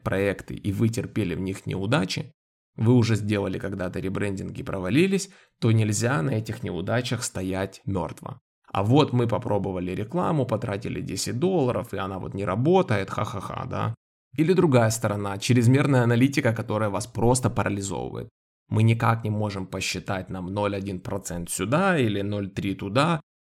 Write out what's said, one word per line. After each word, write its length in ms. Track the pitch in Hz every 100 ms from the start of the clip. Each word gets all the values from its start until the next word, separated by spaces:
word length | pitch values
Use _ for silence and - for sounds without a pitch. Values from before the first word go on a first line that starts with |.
проекты 500 | - 95 101 92 -
и 180 | - 101
вы 160 | 101 113
терпели 460 | 113 - 113 90
в 60 | 85
них 260 | 95 98 107
неудачи, 640 | 95 98 147 185 - - _ _ _ _ -
вы 180 | 113
уже 220 | 123 117 104
сделали 420 | 104 101 98 92
когда-то 420 | 95 98 92 87
ребрендинг 560 | 92 95 101 92 92 98
и 40 |
провалились, 680 | - 95 92 131 190 190 - - _ _
то 120 | 113
нельзя 500 | 113 107 104 117 151
на 80 | 143
этих 320 | 110 113 104
неудачах 640 | 98 87 95 131 123 110
стоять 580 | - 95 95 92 98 - -
мертво. 540 | 92 80 - - - _ _ _
«А 100 | -
вот 300 | 104 143 139
мы 140 | 123 117
попробовали 680 | 95 - 104 98 92 90
рекламу, 540 | 95 110 170 190 156 123
потратили 540 | 107 - 101 - 82
десять 380 | 87 98 - 117
долларов, 560 | 180 185 123 113 -
и 20 | 98
она 220 | 95 95
вот 160 | 104
не 100 | 98
работает, 640 | 98 98 143 185 180 104 98
ха-ха-ха», 540 | - 107 98 - -
да? 300 | - 98 110 113 _ _ _ -
Или 160 | 160
другая 380 | 185 175 123 110
сторона — 480 | - 107 104 101 98
чрезмерная 640 | - 123 120 135 143 131
аналитика, 500 | 117 117 135 131 117
которая 380 | 110 107 107 107
вас 160 | 95 -
просто 440 | 104 117 127 113
парализовывает. 800 | - 101 101 98 69 64 58 60 _ _ _ _
Мы 140 | 107
никак 420 | 110 113 113 113
не 60 | 107
можем 360 | 107 104 98 92
посчитать 640 | 92 - 92 - 95 90
нам 240 | 90 87
ноль 240 | 104 101 101
один 240 | 98 92
процент 500 | - 101 - 85 85
сюда 480 | - 98 147 196 170
или 220 | 117 101
ноль 300 | 101 104 98
три 240 | - 101
туда. 460 | 95 101 113 160 160 - _